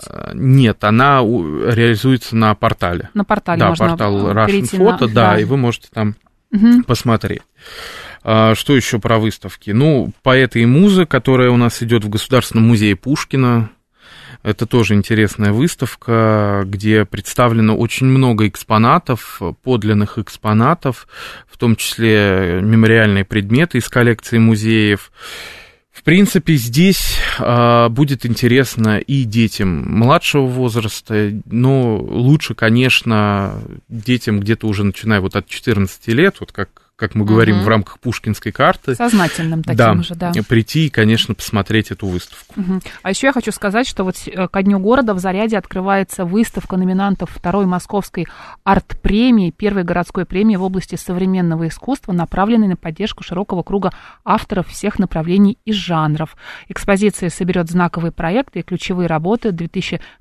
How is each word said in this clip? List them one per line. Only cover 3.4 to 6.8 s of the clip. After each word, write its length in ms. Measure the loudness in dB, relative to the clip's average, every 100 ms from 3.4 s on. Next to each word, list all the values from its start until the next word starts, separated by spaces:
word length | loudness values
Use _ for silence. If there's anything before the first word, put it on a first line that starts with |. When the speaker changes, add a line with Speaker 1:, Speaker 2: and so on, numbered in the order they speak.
| -2 0
Speaker 1:
Да, 80 | 2
Speaker 2:
можно, 180 | 2 0
Speaker 1:
портал 380 | 0 0 0 0
Speaker 2:
э, 40 |
Speaker 1:
Russian 120 | 2 2
Speaker 2:
перейти 300 | 2 0 2
на 60 |
Speaker 1:
Photo, 240 | 2 2 0
да, 260 | 2 4
Speaker 2:
да. 60 | 4
Speaker 1:
и 40 |
вы 140 | 2 0
можете 320 | 0 -4 -8
там 220 | -4 -4 -6 _ _ _
Speaker 2:
Мгм. 320 | 4 6 6